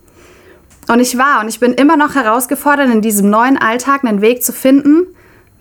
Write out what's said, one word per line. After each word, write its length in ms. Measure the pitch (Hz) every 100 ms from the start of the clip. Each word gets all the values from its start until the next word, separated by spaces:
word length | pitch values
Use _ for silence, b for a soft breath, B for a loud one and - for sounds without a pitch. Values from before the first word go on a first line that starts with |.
| b b b b b b b _ -
Und 100 | 240
ich 180 | 247 240
war 220 | 269 262
und 80 | 214
ich 140 | -
bin 120 | 247
immer 220 | 247 285 320
noch 200 | 294 277
herausgefordert, 760 | 226 233 262 285 294 285 277
in 120 | 220
diesem 280 | 214 208 202
neuen 280 | 214 247 269
Alltag 460 | 220 240 254 277
einen 160 | 247 208
Weg 240 | 214 247
zu 80 | -
finden, 560 | - 262 277 277 311 359 b b b b _